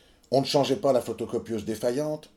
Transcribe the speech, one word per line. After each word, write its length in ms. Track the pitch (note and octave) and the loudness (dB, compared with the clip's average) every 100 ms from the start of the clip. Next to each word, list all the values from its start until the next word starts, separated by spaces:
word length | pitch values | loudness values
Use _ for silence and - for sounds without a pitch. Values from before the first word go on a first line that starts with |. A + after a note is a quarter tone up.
| _ _ _ | _ _ _
On 120 | C3+ | 0
ne 40 | C3+ | 4
changeait 300 | D3 B2+ C3 | 2 2 2
pas 180 | C#3 | 2
la 80 | B2 | 2
photocopieuse 640 | A#2+ A2 - A#2+ - A2 G2+ | 0 -4 -4 -4 -4 -4 -4
défaillante, 640 | A2 B2 B2 D3+ D3+ - | -2 -2 -2 -2 -6 -10